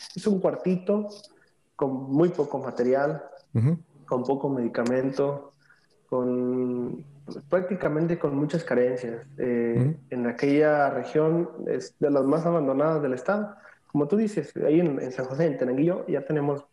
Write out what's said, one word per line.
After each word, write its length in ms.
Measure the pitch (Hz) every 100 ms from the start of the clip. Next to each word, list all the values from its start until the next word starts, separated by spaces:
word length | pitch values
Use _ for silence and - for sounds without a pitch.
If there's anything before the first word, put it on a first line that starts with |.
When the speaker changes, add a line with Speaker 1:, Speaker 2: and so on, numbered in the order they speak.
| - 185
Speaker 1:
Es 120 | 214
un 120 | 190
cuartito 680 | 175 139 185 180 - 208 208 - - _ _ _ _ -
con 360 | 139 131 135
muy 180 | 139 175
poco 300 | 175 139 135
material, 640 | 127 - 123 135 143 156 - - - 117
Speaker 2:
Ujú. 240 | 123 165 - - -
Speaker 1:
con 180 | 127
poco 240 | 123 139 139
medicamento, 1000 | 135 117 123 117 131 131 135 143 143 - _ _ _ _ _ _
con, 960 | 127 127 123 123 127 127 123 120 - - - -
pues, 120 | - -
prácticamente 720 | 180 185 196 160 151 165 170
con 160 | 147 139
muchas 300 | 147 170 -
carencias. 600 | 123 123 123 120 117 - -
Eh, 380 | 127 120 117 117
Speaker 2:
Ujú. 200 | 131 160 -
Speaker 1:
en 180 | 123 120
aquella 640 | 117 143 143 151 147 139
región 600 | 131 123 151 160 165 175 - -
es 280 | 127 - -
de 120 | 147
las 140 | 139 135
más 200 | 151 170
abandonadas 560 | 170 139 135 151 156
del 120 | 139
estado. 420 | 127 - 208 208 - - - _
Como 220 | 147 147
tú 80 | 208
dices, 340 | 220 214 143 -
ahí 240 | - 160
en, 180 | 175 135
en 120 | 127
San 120 | - 127
José, 200 | 135 165
en 120 | 139
Tenanguillo, 480 | 123 131 165 190 -
ya 180 | 143 135
tenemos, 400 | 156 143 139 -